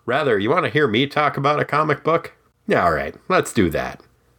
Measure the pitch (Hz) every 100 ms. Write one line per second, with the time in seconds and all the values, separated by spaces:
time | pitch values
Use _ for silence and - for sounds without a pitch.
0 | - 127 147 104 101 170 143 135 143 107
1 | 143 147 147 - 139 151 - 143 156 143
2 | - 160 - - _ _ - 147 90 76
3 | 69 - - 185 - - 87 73 64 -
4 | _ _ _